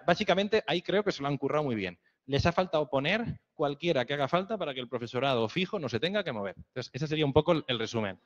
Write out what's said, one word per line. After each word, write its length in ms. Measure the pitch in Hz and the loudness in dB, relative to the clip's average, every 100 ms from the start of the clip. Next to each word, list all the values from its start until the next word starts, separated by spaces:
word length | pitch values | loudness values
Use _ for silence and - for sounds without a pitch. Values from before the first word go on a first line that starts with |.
| - | 2
básicamente 580 | 175 208 180 202 220 - | 2 4 2 4 2 2
ahí 140 | 170 | -4
creo 200 | - 185 | 0 0
que 100 | 202 | 0
se 80 | - | -2
lo 80 | 143 | -2
han 80 | 139 | -2
currado 260 | 135 147 | 0 0
muy 120 | 147 110 | 0 -2
bien. 220 | 92 87 _ _ - | -2 -8 _ _ -2
Les 200 | 135 165 | 2 2
ha 60 | |
faltado 380 | 170 185 156 147 | 2 2 0 0
poner 520 | 135 143 214 233 - _ | 0 0 -2 -2 -8 _
cualquiera 500 | - 143 143 170 143 120 | -2 -2 0 0 0 0
que 80 | |
haga 140 | 143 135 | 0 0
falta 300 | 175 190 220 | 0 -2 -4
para 160 | 156 | -6
que 80 | 131 | -6
el 80 | 123 | -6
profesorado 580 | 123 120 123 135 123 110 | -6 -4 -2 2 2 0
fijo 320 | - 185 208 | 0 -2 -4
no 80 | 135 | -4
se 120 | 113 | -2
tenga 220 | 160 208 | -2 -2
que 100 | 170 | -4
mover. 220 | 113 98 - | -4 -6 -8
Entonces, 340 | - 127 120 | -14 -12 -10
ese 140 | 131 151 | -6 -4
sería 180 | 156 147 | 0 4
un 80 | |
poco 200 | 143 151 | 4 6
el, 100 | 160 - | 2 2
el 120 | 120 | -2
resumen, 400 | 110 117 104 92 | 0 0 -2 -4